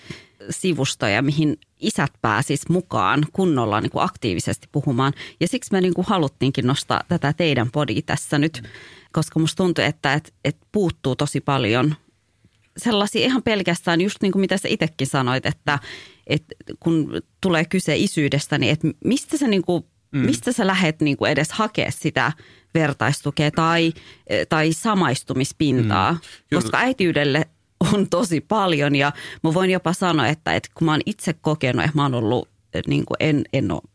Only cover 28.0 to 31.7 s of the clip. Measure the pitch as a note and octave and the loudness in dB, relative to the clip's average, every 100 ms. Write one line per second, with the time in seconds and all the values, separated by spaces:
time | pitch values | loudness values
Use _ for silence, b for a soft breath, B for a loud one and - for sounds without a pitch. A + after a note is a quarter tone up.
28 | G3+ F3 F#3 D#3 - G#3+ F#3+ D3 C#3+ C#3+ | 2 0 0 -2 0 0 2 2 2 2
29 | C#3+ B B B D#3+ E3 F#3 F#3 E3 F3+ | 0 B B B 0 2 2 0 -2 -2
30 | F3+ D#3+ A#2+ D#3 - D#2+ - - D#3+ D#3 | 0 2 0 -2 -2 -2 -4 -2 0 0
31 | - - - - D#3 D3+ B2+ | -2 -6 -6 -4 -4 -2 0